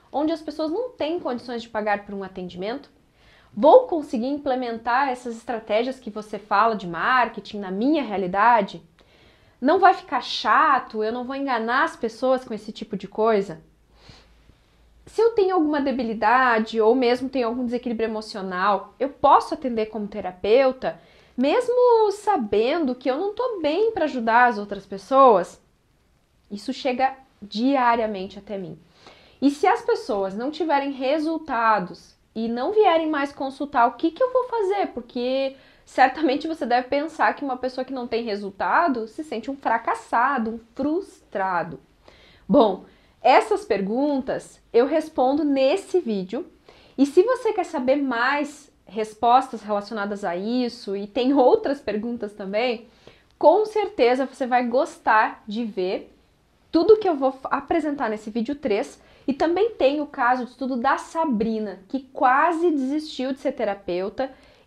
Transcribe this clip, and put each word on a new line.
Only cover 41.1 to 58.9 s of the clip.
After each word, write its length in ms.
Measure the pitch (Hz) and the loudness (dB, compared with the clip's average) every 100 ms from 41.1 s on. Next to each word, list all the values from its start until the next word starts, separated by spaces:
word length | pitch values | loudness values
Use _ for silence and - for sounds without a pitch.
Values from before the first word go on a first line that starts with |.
| - _ 208 190 175 165 - _ _ _ - - _ - | -14 _ -6 -2 -2 -4 -10 _ _ _ -20 -20 _ 2
Bom, 380 | 262 220 185 - _ _ _ | 4 4 2 -10 _ _ _
essas 440 | 247 311 427 403 - | 4 6 4 -2 -2
perguntas 960 | 202 190 240 294 277 220 151 - - _ | -2 -2 0 0 0 -2 -6 -10 -20 _
eu 140 | 233 269 | 2 4
respondo 580 | 311 311 - 254 294 | 2 0 0 2 2
nesse 560 | 294 269 262 381 - 370 | 2 2 2 2 0 -2
vídeo. 480 | 226 202 185 254 359 _ _ - - - | 0 -4 -4 -8 -10 _ _ -20 -10 0
E 80 | 277 | 4
se 160 | 359 | 4
você 300 | 453 494 440 | 4 2 -2
quer 140 | 427 339 | -2 -4
saber 320 | 311 247 285 | -2 0 2
mais 760 | 269 233 254 294 294 - - _ - | 0 0 0 -2 -4 -10 -20 _ -12
respostas 760 | 202 220 - 240 254 254 220 | -8 -8 0 4 4 4 -6
relacionadas 640 | 208 202 208 220 202 202 | -6 -6 -4 -6 -6 -6
a 140 | 196 175 | -6 -4
isso, 580 | 208 247 240 - - 196 | -4 -2 -4 -6 -8 -8
e 100 | 202 | -6
tem 280 | 269 254 | -2 2
outras 480 | 277 254 427 427 277 | 4 6 4 2 -4
perguntas 500 | - 214 233 240 208 | -4 -6 -6 -8 -10
também, 560 | 208 190 208 254 226 - _ - - _ - | -10 -6 -2 -2 -4 -10 _ -20 -20 _ 2
com 280 | 294 370 427 | 4 6 2
certeza 600 | 427 403 - 240 254 262 | -2 -2 2 2 2 -2
você 220 | - 247 | -6 0
vai 180 | 247 247 | 0 2
gostar 760 | 247 330 - 277 220 262 - 220 | 0 -2 -2 2 4 2 -2 -10
de 200 | 214 233 | -6 -6
ver 500 | 190 185 233 - _ _ _ _ _ _ | -4 -4 -4 -10 _ _ _ _ _ _
tudo 260 | 320 359 427 | 4 6 6
que 120 | 381 | 4
eu 60 | 277 | 0
vou 160 | 269 | -2
f-, 80 | 269 - | -4 -6
apresentar 580 | 269 - 339 294 285 226 | -6 -2 -2 -2 -4 -4
nesse 200 | 214 220 | -6 -6
vídeo 260 | 233 226 294 | -6 -4 -4
três. 480 | 254 202 285 | -2 -2 -4